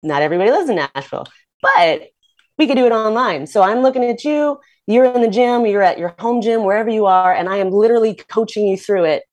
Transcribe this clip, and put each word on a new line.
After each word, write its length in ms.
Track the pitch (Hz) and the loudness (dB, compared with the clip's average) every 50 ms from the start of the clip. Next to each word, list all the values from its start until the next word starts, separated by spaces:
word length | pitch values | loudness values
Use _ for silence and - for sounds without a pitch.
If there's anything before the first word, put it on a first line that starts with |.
| - | -6
not 200 | 156 147 143 147 | -2 -2 0 0
everybody 280 | 151 160 175 190 208 | 0 0 0 2 2
lives 200 | 269 392 381 302 | 2 0 0 -2
in 60 | 226 | -2
Nashville, 500 | 170 143 139 _ 139 139 - - - - - _ _ _ _ _ _ | -2 -2 -4 _ -12 -12 -10 -10 -12 -12 -12 _ _ _ _ _ _
but 420 | - - 277 - - 165 156 - - - _ _ _ _ _ _ _ _ _ | -2 0 2 2 2 2 0 -2 -6 -14 _ _ _ _ _ _ _ _ _
we 100 | - 311 | -2 0
could 100 | - 277 | 0 2
do 100 | 247 254 | 2 2
it 60 | 240 233 | 2 2
online. 540 | 220 220 214 214 233 254 233 175 143 139 | 2 0 -2 -2 -2 -2 -2 -4 -6 -8
So 160 | - - 214 190 | -4 0 2 2
I'm 180 | 190 214 240 | 2 2 2
looking 240 | 262 262 262 262 247 | 0 0 0 0 -2
at 180 | 240 240 233 - | -2 -2 -4 -4
you, 340 | 294 302 294 294 294 285 285 _ _ _ _ _ | -4 -2 0 0 -2 -4 -6 _ _ _ _ _
you're 200 | - 208 240 262 | 0 2 4 4
in 160 | 254 247 247 233 | 4 4 2 0
the 60 | 220 | 0
gym, 380 | 190 220 247 240 247 240 240 | 2 0 0 2 2 0 0
you're 160 | 220 202 202 202 | 0 0 2 2
at 160 | 180 - - | 0 0 0
your 160 | 170 175 175 _ | -6 -10 -10 _
home 220 | 202 233 240 240 | -6 -4 -4 -2
gym, 240 | 208 220 226 226 220 | -2 -2 -2 -2 0
wherever 240 | 190 196 214 226 220 | 0 -2 -2 -2 -2
you 180 | 226 220 214 | -2 0 2
are, 260 | 196 185 185 185 185 180 | 2 2 2 2 2 0
and 160 | - 175 185 | 0 -2 -4
I 80 | 190 | -4
am 140 | 202 196 190 | -4 -4 -2
literally 440 | 185 202 214 226 233 233 226 220 202 | 0 2 2 2 2 2 0 -2 -4
coaching 520 | - - _ - 220 226 214 - 214 208 | -6 -14 _ -4 -4 -4 -4 -4 -4 -2
you 100 | 202 190 | -2 -2
through 280 | 185 - - 208 190 170 | -4 -4 -4 -2 0 0
it 200 | 160 151 135 - _ | 0 0 -2 -4 _